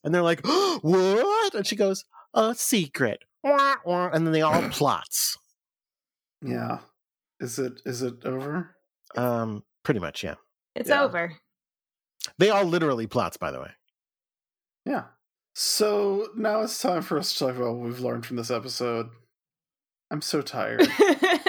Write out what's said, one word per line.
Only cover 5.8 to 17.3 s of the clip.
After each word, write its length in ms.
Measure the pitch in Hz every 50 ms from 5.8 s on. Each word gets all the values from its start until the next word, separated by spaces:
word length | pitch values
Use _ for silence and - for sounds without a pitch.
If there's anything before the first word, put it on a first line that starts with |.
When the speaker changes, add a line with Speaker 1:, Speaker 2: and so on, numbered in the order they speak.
| _ _ _ _ _ _ _ _ _ _ _ _ -
Speaker 2:
Yeah. 360 | 131 123 120 120 117 123 123 - _ _ _ _ _ _ _ _ _ _ -
Is 200 | 139 123 - -
it, 220 | 131 123 123 - -
is 160 | 135 127 120
it 240 | 131 123 117 117 -
over? 500 | - 131 131 135 143 151 180 170 - _ _ _ _ _ _ _ - -
Speaker 1:
Um, 480 | 120 123 123 120 117 113 110 107 107 - _ _ _ -
pretty 160 | - 143 104
much, 240 | 87 73 - - -
yeah. 120 | 82 73 - _ _ _ _ _ _ -
Speaker 3:
It's 140 | - 233 -
Speaker 2:
Yeah. 140 | 285 285 285
Speaker 3:
over. 300 | 240 185 170 170 170 160 - _ _ _ _ _ _ _ _ _ _ _ _ _ _ _ - - - - -
Speaker 1:
They 100 | 180 208
all 160 | 214 202 202
literally 420 | 170 165 175 165 147 131 117 110
plots, 300 | 107 - 123 101 85 -
by 140 | - 90 76
the 80 | 67 65
way. 120 | 71 - - _ _ _ _ _ _ _ _ _ _ _ _ _ _ _ _ _ _ _ _ _ -
Speaker 2:
Yeah. 200 | - 285 180 - - _ _ _ _ _ _ _ _ -
So 760 | - - - - - 214 208 208 208 202 202 196 196 220 208 208
now 260 | 226 214 214 208 220
it's 180 | 220 240 - -
time 200 | - 233 180 165 180
for 140 | - 170
us 160 | 143 196 -